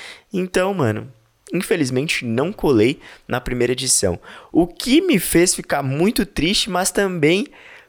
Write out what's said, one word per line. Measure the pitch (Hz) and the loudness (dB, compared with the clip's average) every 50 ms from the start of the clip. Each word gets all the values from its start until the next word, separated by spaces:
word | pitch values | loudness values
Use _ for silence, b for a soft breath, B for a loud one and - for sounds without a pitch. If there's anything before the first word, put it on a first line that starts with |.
| B B B B B B | B B B B B B
Então, | - 180 185 185 - 196 185 190 202 | -4 -4 -4 0 0 0 0 0 0
mano, | 185 139 110 107 104 110 135 - _ _ _ _ _ _ - | 0 0 0 0 -2 -6 -12 -18 _ _ _ _ _ _ -6
infelizmente | - 175 - - 214 175 143 127 131 127 147 165 - - - | -6 -4 0 0 0 0 0 0 0 -2 -2 -2 -4 -4 -4
não | 117 110 123 147 180 | -2 -2 -2 -2 -2
colei | 214 - - 165 131 107 104 131 139 B B B B B B | -4 -2 0 2 4 4 4 4 2 B B B B B B
na | - 117 123 | -6 -6 -6
primeira | - 127 127 123 120 123 | -4 -4 -2 0 0 0
edição. | 131 123 135 123 - - - 92 87 - B B B B B B | 0 -2 -2 0 0 0 0 -2 -2 -4 B B B B B B
O | B - 175 | B 0 0
que | - - - - 247 254 339 | 0 -2 -6 0 2 4 4
me | 392 359 285 175 | 4 4 2 2
fez | - - - 170 175 180 - | 0 2 2 2 4 2 0
ficar | - 160 - 165 143 | -4 -4 -4 -4 -4
muito | 143 131 135 147 170 214 - - 208 | -2 -2 0 2 0 2 2 0 -4
triste, | - - - - 170 214 - - 226 | -4 -2 -2 -2 0 0 0 -2 -2
mas | 180 180 190 - | -2 -2 -2 0
também | - 208 202 190 180 170 143 151 175 202 277 - B B B B B B B | 0 0 0 0 0 2 2 2 2 2 -2 -4 B B B B B B B